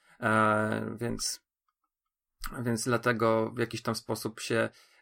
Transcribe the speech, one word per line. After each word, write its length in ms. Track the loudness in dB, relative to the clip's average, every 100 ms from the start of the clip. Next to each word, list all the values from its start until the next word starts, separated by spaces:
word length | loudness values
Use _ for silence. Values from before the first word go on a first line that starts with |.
| _ -4
E, 760 | 2 4 4 4 2 -2 -4 -6
więc, 420 | -4 -4 -4 -6 _ _ _ _ _ _ _ _ _ _ -10 -4
więc 200 | -2 -2
dlatego 680 | 0 2 2 4 4 4 2 -2
w 20 |
jakiś 220 | -4 -2
tam 140 | -4 -4
sposób 440 | -4 -6 -6 -8
się, 300 | -2 0 0 -4 _ _